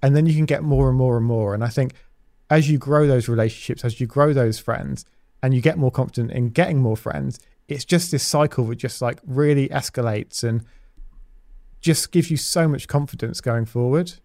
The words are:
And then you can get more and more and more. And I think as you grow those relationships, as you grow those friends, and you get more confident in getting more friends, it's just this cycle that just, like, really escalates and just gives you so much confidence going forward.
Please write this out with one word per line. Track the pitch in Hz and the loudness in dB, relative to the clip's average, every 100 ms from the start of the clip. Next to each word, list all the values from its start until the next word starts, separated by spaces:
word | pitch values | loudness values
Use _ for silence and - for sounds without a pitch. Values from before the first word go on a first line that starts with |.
And | 135 143 | 2 4
then | 165 | 4
you | |
can | 156 156 | 2 2
get | 143 | 0
more | 151 135 135 | 0 2 4
and | 127 | 4
more | 127 117 | 2 2
and | 117 | 0
more. | 113 101 | 0 -2
And | 104 | -2
I | 117 | -2
think | 139 131 - - _ _ _ - | -2 -2 -4 -20 _ _ _ 2
as | 151 147 | 2 4
you | 143 | 0
grow | 139 151 147 | 2 2 4
those | 127 117 | 2 2
relationships, | 113 110 - - - | 0 0 -2 -10 -6
as | 120 - | -6 -4
you | 120 | -2
grow | 139 151 | 2 2
those | 135 117 110 | 4 2 -2
friends, | - - - 127 - _ _ - | -6 -6 -6 -8 -12 _ _ -4
and | 131 | 0
you | 127 | 2
get | 156 160 | 2 2
more | 131 | 0
confident | - 127 - 117 | 0 -4 -2 -4
in | 127 120 | -2 -2
getting | 160 180 143 | 0 0 2
more | 120 110 | 0 0
friends, | - 73 69 - _ _ - | -4 -6 -6 -8 _ _ -12
it's | 143 | -8
just | - 175 175 | 0 0 0
this | 143 | -4
cycle | - 147 151 - 113 | 0 2 2 0 -4
that | 120 | -4
just, | - - | -8 -4
like, | 123 - - | -6 -6 -6
really | 131 147 143 135 | 0 2 4 0
escalates | 135 - - 117 107 - - | -4 -6 -4 -2 -2 -6 -4
and | 117 113 - - - - - - - - - - - - | -2 -2 -4 -18 -20 -20 -20 -20 -20 -20 -20 -20 -20 -6
just | 165 147 - | 0 0 0
gives | 175 165 | 0 0
you | 151 | -2
so | - 170 160 | -2 0 0
much | 139 - | 0 -2
confidence | 139 139 - 117 - | -2 -2 -6 -8 -6
going | 123 117 | -4 -2
forward. | 113 123 123 151 175 - | -2 -2 0 0 -2 -8